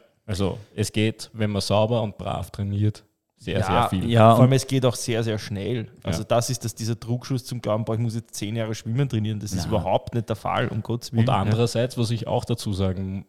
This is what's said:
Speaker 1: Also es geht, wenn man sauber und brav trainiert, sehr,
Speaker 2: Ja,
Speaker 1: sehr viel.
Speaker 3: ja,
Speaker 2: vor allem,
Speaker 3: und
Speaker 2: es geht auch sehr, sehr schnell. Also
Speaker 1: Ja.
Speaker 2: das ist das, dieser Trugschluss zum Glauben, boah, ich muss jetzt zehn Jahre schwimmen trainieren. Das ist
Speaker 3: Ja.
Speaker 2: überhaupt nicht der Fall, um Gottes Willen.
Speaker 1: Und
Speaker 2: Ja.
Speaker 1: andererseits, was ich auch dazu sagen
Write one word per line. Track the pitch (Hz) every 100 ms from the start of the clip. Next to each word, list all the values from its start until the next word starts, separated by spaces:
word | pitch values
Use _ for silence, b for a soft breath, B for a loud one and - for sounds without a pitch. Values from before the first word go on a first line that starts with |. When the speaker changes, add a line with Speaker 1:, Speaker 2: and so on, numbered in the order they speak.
| _ _ -
Speaker 1:
Also | 95 98 - - -
es | 104
geht, | - 107 - -
wenn | 110 107
man | 104
sauber | - 104 110 120
und | 107 -
brav | 98 - 90
trainiert, | - 101 101 107 - - _ _ _
sehr, | - 87
Speaker 2:
Ja, | 92
Speaker 1:
sehr | 113 120
viel. | 95 90
Speaker 3:
ja, | 117 113
Speaker 2:
vor | 113
allem, | 127
Speaker 3:
und | 131
Speaker 2:
es | -
geht | 135 127
auch |
sehr, | 117 - 113
sehr | 113 110
schnell. | - 98 98 120 104 -
Also | 98 82
Speaker 1:
Ja. | 110
Speaker 2:
das | 120 120
ist | 123
das, | 113 -
dieser | 113 113
Trugschluss | 113 123 - 131
zum | - 120
Glauben, | 110 107
boah, | 113
ich | 110
muss | 117
jetzt | 113 - -
zehn | 104
Jahre | 113 110
schwimmen | 107 110 120 135
trainieren. | 110 107 104
Das | 107
ist | 92
Speaker 3:
Ja. | 80
Speaker 2:
überhaupt | 107 82 113 -
nicht | 117 -
der | 110
Fall, | - 92 123
um | 107
Gottes | - 117 -
Willen. | 113
Speaker 1:
Und | 117
Speaker 2:
Ja. | 101
Speaker 1:
andererseits, | 101 113 117 113 131 127
was | 110
ich | 113 -
auch | 120
dazu | - 117 110
sagen | 95 95 92 95 95